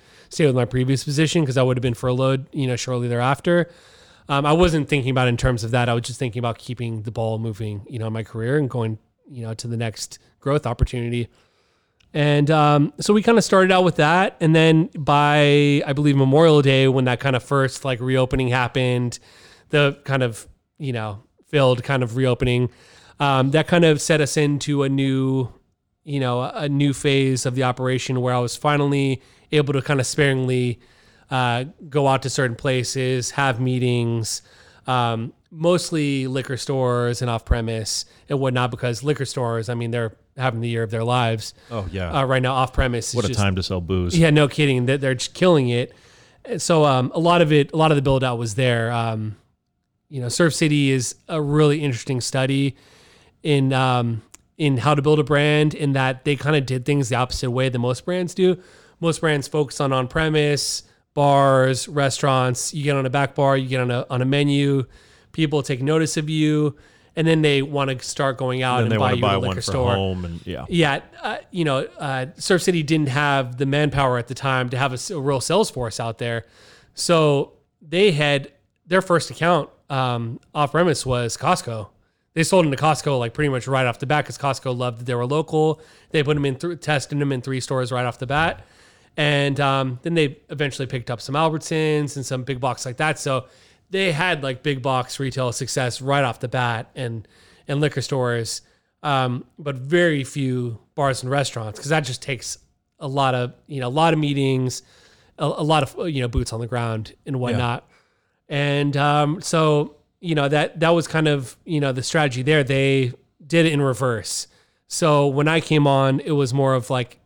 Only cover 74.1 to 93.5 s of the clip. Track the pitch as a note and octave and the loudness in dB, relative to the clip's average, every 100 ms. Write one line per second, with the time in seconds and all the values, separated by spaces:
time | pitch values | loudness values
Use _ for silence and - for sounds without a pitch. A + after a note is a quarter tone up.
74.1 | B2 - B2+ C3+ C3 B2 B2+ C3+ B2+ - | 0 -4 -6 -2 -2 -2 -2 -2 -4 -8
75.1 | E3 C#3 C3+ - F3 - B2+ A#2 - A#2 | -4 -2 -2 0 0 0 -4 -8 -6 -8
76.1 | A2 A#2+ A#2 - _ - - _ - - | -6 -6 -6 -8 _ -20 -20 _ -6 0
77.1 | E3 D3+ C#3 D3 _ _ _ D#3+ E3+ G#3 | 4 4 2 -2 _ _ _ -4 2 2
78.1 | D3 D3 C#3+ - _ _ _ - F#3 F#3 | 4 2 0 -4 _ _ _ -2 0 2
79.1 | E3 - B2 E3 E3 - _ - C3+ B2+ | 0 0 -2 2 2 0 _ -8 -4 -2
80.1 | A#2+ A#2 C#3+ _ D3+ C#3+ D#3 F3+ C3+ B2+ | -2 -6 -10 _ -2 0 2 2 0 -2
81.1 | B2 A#2+ - D#3 F3+ - A2 G#2+ _ _ | -2 -4 -4 -2 -2 -4 -10 -12 _ _
82.1 | _ _ E3 D#3+ F#3+ D#3+ B2+ D3+ D3 D3 | _ _ -4 2 4 2 2 0 0 0
83.1 | C3 A#2 - D3 B2+ B2+ C3+ B2 A#2 C3+ | -2 -2 -2 -2 -2 -2 0 0 -2 -2
84.1 | D3+ C#3+ - C#3 B2+ C3 B2 B2 A#2 B2 | -2 -2 -4 -4 -4 -4 -4 -4 -6 -6
85.1 | A#2+ B2 D3+ D#3 D#3 D#3 D3+ - - _ | -4 -2 -2 0 0 0 0 -8 -20 _
86.1 | D#3+ C#3 D3+ C#3 C3 E3+ E3+ - D3 - | -2 0 0 0 -4 -6 -6 -2 -2 -2
87.1 | C#3+ C#3+ C3 C3+ C3 - C3 B2 B2+ B2 | -2 -2 -4 -4 -6 -4 -4 -4 -4 -4
88.1 | - B2+ D3 E3 - - _ _ _ _ | -6 -4 -2 -2 -4 -16 _ _ _ _
89.1 | - D3 C#3+ C#3+ C#3 C#3 C3+ C3 B2 E3 | -2 0 2 0 0 0 0 -2 -4 -2
90.1 | E3 C#3+ - - D3 C#3+ - B2+ C3 A2 | 0 0 -2 -12 -6 -6 -6 -6 -6 -6
91.1 | A#2+ - D3 D#3+ D#3 - D#3+ D#3 D3+ C#3+ | -8 -4 0 0 -2 -4 -2 0 0 -2
92.1 | C#3+ B2 C3 B2 B2+ C3+ - C3 A#2+ D#3 | -6 -6 -6 -6 -4 -4 -4 -8 -4 -2
93.1 | D3 C#3+ C3 - | -2 -4 -4 -6